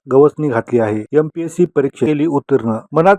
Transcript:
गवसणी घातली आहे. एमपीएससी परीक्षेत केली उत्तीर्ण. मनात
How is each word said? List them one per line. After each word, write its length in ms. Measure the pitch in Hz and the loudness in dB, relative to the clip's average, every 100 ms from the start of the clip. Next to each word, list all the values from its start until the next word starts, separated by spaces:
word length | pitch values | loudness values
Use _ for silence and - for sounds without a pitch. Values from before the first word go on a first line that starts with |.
| 135 | -2
गवसणी 380 | 131 147 147 151 | 4 4 2 -4
घातली 300 | 156 - 120 | -4 -2 0
आहे. 380 | 110 107 107 143 | 0 -4 -2 -2
एमपीएससी 480 | 156 170 165 160 175 | -2 -6 -8 -2 -2
परीक्षेत 420 | 147 135 - 117 | 0 -4 -2 -2
केली 180 | 147 160 | -2 -2
उत्तीर्ण. 520 | 139 - 135 113 110 - | -4 -2 -2 -2 -6 -4
मनात 240 | 151 180 | 0 2